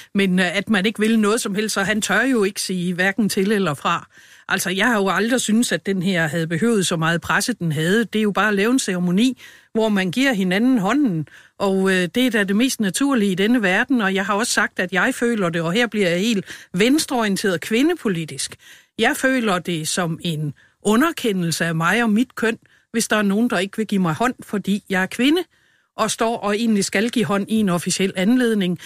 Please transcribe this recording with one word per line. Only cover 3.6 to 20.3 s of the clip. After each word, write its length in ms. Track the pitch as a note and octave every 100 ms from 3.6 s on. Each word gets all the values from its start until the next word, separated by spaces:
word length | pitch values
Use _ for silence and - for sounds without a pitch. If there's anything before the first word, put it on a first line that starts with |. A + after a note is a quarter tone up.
| F#3
fra. 340 | C#3+ G3 E3+ - - - - -
Altså, 220 | F#3+ F#3
jeg 160 | F#3+ A3
har 100 | A3
jo 120 | F#3+
aldrig 320 | F3 A3 B3+
syntes, 320 | - A3 A#3+
at 140 | F3 -
den 160 | G3
her 240 | F3+ F3+ D#3+
havde 200 | E3+ D#3+
behøvet 400 | E3+ A3+ A3 E3+
så 100 | F3
meget 240 | D#3+ E3+
presse, 320 | - E3+ G3
den 200 | A3+ E3+
havde. 320 | D3+ E3 G#3+
Det 140 | G#3+ G#3+
er 40 |
jo 80 | G#3
bare 160 | F#3+ G#3
at 60 |
lave 180 | G3+ G#3+
en 60 | C4
ceremoni, 600 | - F3+ F3+ F3+ B3+ B3 - - _
hvor 140 | A3 A3
man 220 | G3+ F#3+
giver 220 | A#3+ C#4
hinanden 460 | G#3 F#3 F#3 B3 B3+
hånden, 500 | F#3 C4+ C#4 E3 D3 - - -
og, 320 | G3 F#3+ F#3+
øh, 180 | F#3 F3+
det 120 | A#3+ B3+
er 40 |
da 140 | A3
det 120 | F#3+ G3+
mest 240 | C4 -
naturlige 520 | G3+ - C#4 C4 G3+
i 20 |
denne 280 | F3+ G3+ B3
verden, 380 | G3 F#3+ B3 B3+
og 140 | F#3+
jeg 120 | F#3+ F#3+
har 80 |
også 180 | G3+ A#3
sagt, 260 | - G#3+ -
at 120 | F3+
jeg 220 | F3+ G#3+
føler 340 | C4 A#3+ A#3 F3
det, 120 | E3+
og 100 | E3
her 140 | G3 A#3+
bliver 220 | G#3+ F#3
jeg 100 | F3
helt 240 | A3 G#3 - - -
venstreorienteret 840 | F3+ A3+ D4+ - B3+ A3 F#3 G3+ E3
kvindepolitisk. 960 | - A3 D4+ F4 A#3 E3+ D#3 C#3 - - - - _ -
Jeg 180 | A3 D4
føler 420 | C4 C4 A3+ F3+
det 300 | E3 E3+ D#3
som 300 | - E3+ E3
en 320 | F3